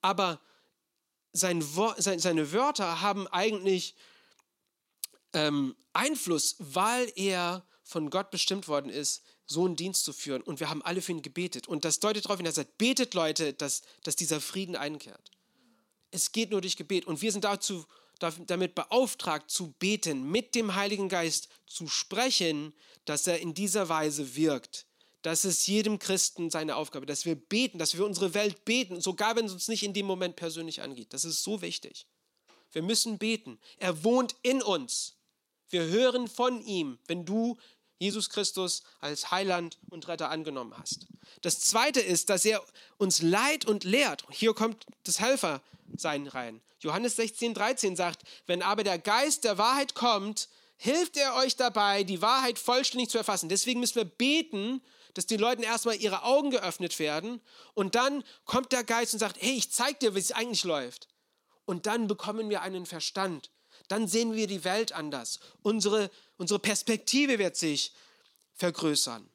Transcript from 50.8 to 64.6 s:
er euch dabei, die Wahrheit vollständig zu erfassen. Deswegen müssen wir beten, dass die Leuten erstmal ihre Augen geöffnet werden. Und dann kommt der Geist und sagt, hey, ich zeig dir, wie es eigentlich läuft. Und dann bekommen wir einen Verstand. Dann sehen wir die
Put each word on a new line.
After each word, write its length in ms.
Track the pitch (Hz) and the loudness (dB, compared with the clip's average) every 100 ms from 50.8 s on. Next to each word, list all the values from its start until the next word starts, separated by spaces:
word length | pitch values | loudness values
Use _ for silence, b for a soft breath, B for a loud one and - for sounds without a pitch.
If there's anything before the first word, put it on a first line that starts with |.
| - 302 349 294 | 2 2 2 2
er 180 | 277 254 | 2 4
euch 200 | 262 - | 2 2
dabei, 480 | 247 214 202 202 | 2 4 4 4
die 180 | 190 185 | 2 2
Wahrheit 380 | 202 262 247 233 | 4 4 2 0
vollständig 500 | - 247 269 247 240 | 2 2 2 0 0
zu 80 | 226 | 0
erfassen. 320 | 214 196 165 | 0 0 2
Deswegen 300 | 196 - 247 | 0 2 2
müssen 160 | 247 240 | 2 0
wir 100 | 196 | -2
beten, 760 | _ 254 302 320 208 208 262 B B B - | _ 4 4 2 -2 -2 -4 B B B -8
dass 100 | - | -2
die 120 | 220 | 2
Leuten 260 | 220 247 | 4 2
erstmal 320 | 226 233 233 220 | 0 0 0 0
ihre 260 | 214 190 | 0 0
Augen 300 | 226 269 285 | 4 4 4
geöffnet 480 | 247 185 - 175 - | 0 0 -4 -4 0
werden. 420 | 151 151 196 240 B B B | 0 0 -4 -10 B B B
Und 220 | - 196 233 | -2 0 4
dann 280 | 254 285 - B - | 2 0 -6 B -2
kommt 260 | 240 262 | 0 2
der 120 | 254 | 0
Geist 300 | 226 233 233 | 2 0 0
und 60 | 220 | 0
sagt, 220 | 214 180 | -2 0
hey, 120 | 233 | -2
ich 180 | 262 - | 0 -2
zeig 280 | - 254 294 | 0 0 2
dir, 140 | 240 | 2
wie 60 | 196 | 2
es 120 | 185 | -2
eigentlich 320 | - 240 214 | -2 -2 -2
läuft. 440 | 180 151 127 - - _ _ _ _ _ - | 0 -2 -4 -10 -20 _ _ _ _ _ -6
Und 220 | 175 208 | -4 0
dann 200 | 226 220 | 0 0
bekommen 440 | 202 - 214 220 | -2 -2 -4 -2
wir 100 | 208 | -2
einen 240 | 180 190 175 | -4 -8 -8
Verstand. 640 | 170 - - 190 160 - b b b b | -8 -6 -2 -4 -4 -10 b b b b
Dann 200 | 202 220 | -2 2
sehen 280 | 208 233 220 | 2 2 0
wir 120 | 208 | -2
die 160 | 190 | -2